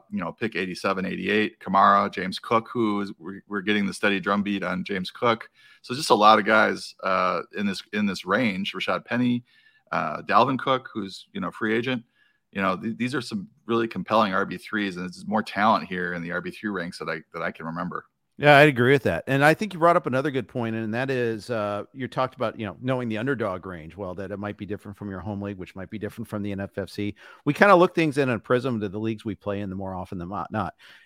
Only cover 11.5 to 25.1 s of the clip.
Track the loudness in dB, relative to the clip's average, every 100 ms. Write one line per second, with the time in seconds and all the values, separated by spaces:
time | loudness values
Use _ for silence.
11.5 | -4 -2 0 0 -4 -6 _ _ _ _
12.5 | -4 -2 -2 -4 -4 -4 -4 -6 -8 -8
13.5 | _ -2 0 0 -4 0 2 4 2 -2
14.5 | -6 -6 -4 -4 -4 -8 -10 -4 -2 -2
15.5 | 0 2 2 0 -6 -4 -6 -6 -6 -6
16.5 | -8 -6 -4 -6 -8 -8 -8 -8 -8 -6
17.5 | -6 -8 -6 -6 -8 -14 _ _ 2 8
18.5 | 10 8 6 4 4 4 0 0 2 4
19.5 | 4 -2 2 4 4 2 -2 -2 -4 -6
20.5 | -4 -4 -4 -4 -4 -2 -2 -2 -4 -4
21.5 | -4 -2 -4 -8 -10 -8 -2 -2 -2 -4
22.5 | -4 -8 -6 -4 -2 -2 -2 -2 -2 -2
23.5 | -4 -8 -12 -12 -12 -10 -8 -10 -8 -8
24.5 | -8 -8 -10 -12 -12 -10